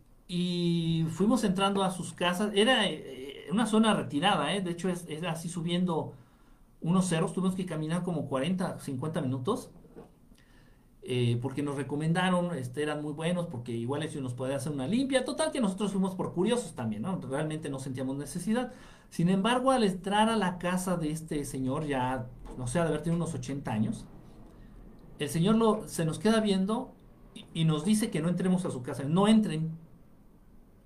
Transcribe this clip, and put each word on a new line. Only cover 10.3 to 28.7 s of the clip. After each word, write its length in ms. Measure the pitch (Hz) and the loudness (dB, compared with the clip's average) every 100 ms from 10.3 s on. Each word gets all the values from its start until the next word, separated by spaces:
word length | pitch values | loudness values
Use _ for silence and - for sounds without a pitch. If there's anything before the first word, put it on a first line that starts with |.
| - - - - - - - - | -20 -20 -20 -20 -20 -20 -16 -4
eh, 320 | 123 120 120 | 0 2 0
porque 200 | 131 139 | -2 -4
nos 140 | 143 139 | -4 -4
recomendaron, 800 | 165 147 156 175 185 180 175 147 | -4 -2 0 2 4 2 2 -2
este, 260 | 123 147 | -6 -4
eran 200 | 151 151 | -2 -2
muy 100 | 147 | -6
buenos, 340 | 151 160 180 170 | -4 -2 -2 -4
porque 260 | 120 123 | -6 -6
igual 300 | 117 117 143 | -4 -2 -2
ellos 200 | 156 156 | -4 -6
nos 100 | 127 | -6
podían 220 | 120 131 139 | -4 -4 -4
hacer 160 | 156 | -4
una 140 | 143 131 | -4 0
limpia. 380 | 233 269 262 | 0 2 0
Total 280 | 247 294 320 | 0 -2 -2
que 80 | 311 | 0
nosotros 320 | 202 185 208 | 0 0 -2
fuimos 220 | 196 190 | 0 -2
por 180 | 185 143 | -2 -4
curiosos 420 | 170 208 233 - | 0 0 0 -2
también, 280 | - 113 104 | -6 -6 -4
¿no? 180 | 151 175 | -4 -6
Realmente 480 | 127 135 156 156 156 | -4 -4 -4 -6 -6
no 100 | 135 | -8
sentíamos 380 | 135 127 131 139 | -6 -6 -4 -6
necesidad. 560 | 143 180 190 226 254 - - - - | -6 -6 -2 -2 -2 -8 -20 -20 -12
Sin 180 | - 170 | 0 2
embargo, 420 | 190 208 254 262 | 4 2 2 4
al 140 | 262 | 4
entrar 460 | 208 185 190 202 220 | 4 0 0 2 4
a 60 | 220 | 4
la 220 | 180 180 | 0 0
casa 380 | 175 180 185 170 | 0 0 0 -2
de 140 | 151 | -2
este 340 | 160 - 151 | -4 -4 -4
señor, 420 | 135 139 131 147 151 | -4 -4 -2 -2 0
ya, 400 | 135 127 131 117 - - - | 0 0 -2 -6 -12 -14 -8
no 100 | 123 | -2
sé, 120 | 170 | 0
ha 40 | |
de 40 | 165 | 2
haber 140 | 151 | 0
tenido 140 | 165 170 | 0 0
unos 120 | 160 | 0
ochenta 380 | 127 127 139 - | -4 -6 -6 -2
años, 340 | 107 110 - - - - - - - - - - - - - | 0 0 -2 -10 -18 -20 -20 -20 -20 -20 -20 -20 -20 -18 -8
el 100 | 143 | -4
señor 280 | 165 185 226 | 2 4 6
lo, 320 | 226 208 - | 6 4 0
se 160 | - | -2
nos 140 | 160 156 | -2 2
queda 220 | 214 226 | 4 4
viendo 540 | 208 190 190 233 262 - - - - | 4 2 2 0 -4 -12 -20 -20 -20
y, 120 | - - 165 | -18 -10 0
y 20 | |
nos 200 | 160 151 | 2 4
dice 260 | 208 214 233 | 4 2 2
que 100 | 156 | 0
no 80 | 160 | 0
entremos 360 | 180 185 185 | 2 2 2
a 60 | 160 | 0